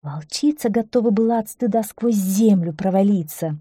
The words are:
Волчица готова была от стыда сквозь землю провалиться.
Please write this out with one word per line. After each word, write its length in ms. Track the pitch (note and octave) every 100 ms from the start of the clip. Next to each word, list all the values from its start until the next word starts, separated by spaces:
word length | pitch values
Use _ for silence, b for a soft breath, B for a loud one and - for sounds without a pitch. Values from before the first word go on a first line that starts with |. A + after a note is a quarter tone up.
Волчица 680 | D3 D3 - - D4 D4+ A#3
готова 400 | G#3+ A3+ B3 A#3
была 300 | G#3 A3+ A#3
от 100 | A3
стыда 320 | - G3 A3+
сквозь 340 | G#3+ - A#3 G#3+
землю 580 | F#3+ F#3+ A3+ F#3+ E3+
провалиться. 840 | D3+ F#3 F#3+ G3+ G3+ D#3 - D#3+ D3+